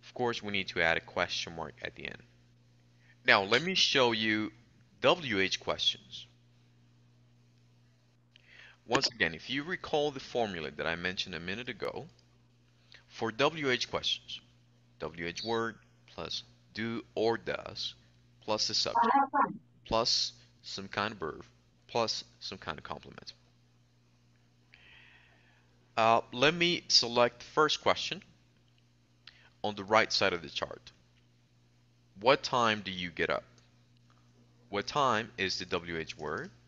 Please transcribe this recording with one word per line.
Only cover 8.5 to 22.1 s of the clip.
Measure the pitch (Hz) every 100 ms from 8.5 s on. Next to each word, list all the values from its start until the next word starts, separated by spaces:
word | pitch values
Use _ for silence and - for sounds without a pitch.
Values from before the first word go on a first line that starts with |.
| - - - -
Once | 110 -
again, | 110 90
if | 80 -
you | 131
recall | 147 180 - 156 147
the | 135
formula | - 127 110 90 80
that | 76 73
I | 85
mentioned | 87 95 - 85
a |
minute | 85 101 123
ago, | 104 64 - 147 _ _ _ _ _ _ _ _ - _
for | - 113
W | 110 139 160 143
H | 120 -
questions, | 80 - - - - _ _ _ _ _ _
W | 78 82 85
H | 87
word | 110 113 113 107 _ _ _
plus | - 80 - - _ _
do | - 113 113 - -
or | 110 113
does, | 85 71 - - - - _ _ _ _
plus | - 107 -
the |
subject, | 107 - - 226 269 277 285 - - - _ -
plus | 113 123 - - - - _
some | - - 98
kind | - 104
of | 107
verb, | 78 65 - _ _ _ _
plus | 120 110